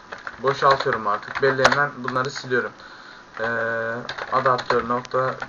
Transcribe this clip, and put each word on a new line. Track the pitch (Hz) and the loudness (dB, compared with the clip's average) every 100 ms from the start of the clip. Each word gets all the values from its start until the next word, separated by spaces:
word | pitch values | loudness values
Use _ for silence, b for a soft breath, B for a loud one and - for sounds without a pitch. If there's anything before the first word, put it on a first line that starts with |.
| - - - - | -14 -12 -12 -2
Boşaltıyorum | 127 135 143 135 135 113 107 | -2 4 4 6 2 0 0
artık. | 104 - - | -2 -2 2
Belleğimden | 135 131 123 135 143 - | 2 4 2 2 0 -2
bunları | 120 131 135 | -4 -2 -2
siliyorum. | 131 127 123 107 - B B B B B - | -4 -2 -2 -2 -10 B B B B B -6
E, | 113 117 113 117 113 117 120 - - | -2 -2 -2 -2 -4 -6 -8 -8 0
adaptör | 131 131 123 - 123 113 | 2 4 2 4 2 2
nokta | 123 123 131 131 113 | -2 0 0 0 -2